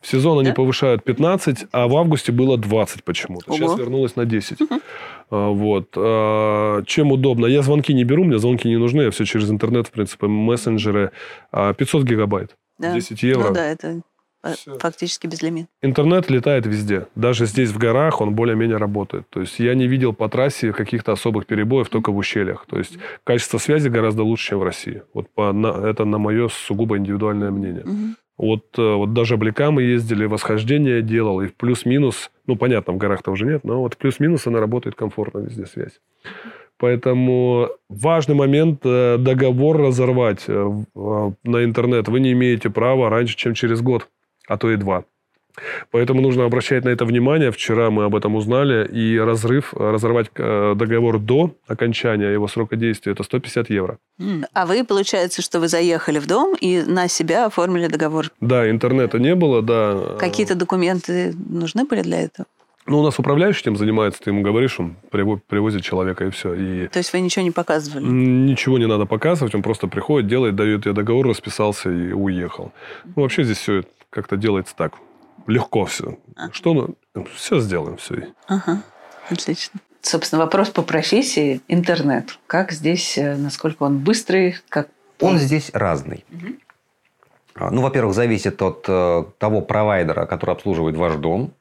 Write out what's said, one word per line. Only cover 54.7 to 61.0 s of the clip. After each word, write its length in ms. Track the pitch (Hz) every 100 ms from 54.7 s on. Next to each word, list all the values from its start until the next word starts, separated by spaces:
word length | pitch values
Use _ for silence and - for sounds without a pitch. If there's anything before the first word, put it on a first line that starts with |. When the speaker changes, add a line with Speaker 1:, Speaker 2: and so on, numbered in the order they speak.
| 202 254
Speaker 2:
получается, 560 | 196 190 202 180 -
что 180 | 180 175
вы 80 | 165
заехали 500 | 170 175 165 - 151
в 80 | 147
дом 280 | 190 349 190
и 220 | 185 180
на 240 | 156 185 180
себя 360 | - 165 175 233
оформили 400 | 208 175 180 170
договор? 440 | 151 156 156 156 _
Speaker 1:
Да, 280 | 117 127 113
интернета 500 | 113 123 131 123 117
не 160 | 127 185
было, 260 | 165 120
да. 560 | 110 117 107 101 87 107
Speaker 2:
Какие-то 360 | 180 - 208 185
документы 800 | 175 185 175 185